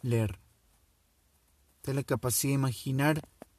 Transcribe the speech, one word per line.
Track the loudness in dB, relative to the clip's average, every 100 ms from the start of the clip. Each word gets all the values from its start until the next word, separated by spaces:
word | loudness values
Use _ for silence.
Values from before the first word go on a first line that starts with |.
leer. | 0 2 2 -4 -18 _ _ _ _ _ _ _ _ _ _ _ _ _
Tener | -6 -4
la |
capacidad | -2 -2 0 0 0
de | 2
imaginar | 0 -2 -4 2 2 2 -4 -20 -20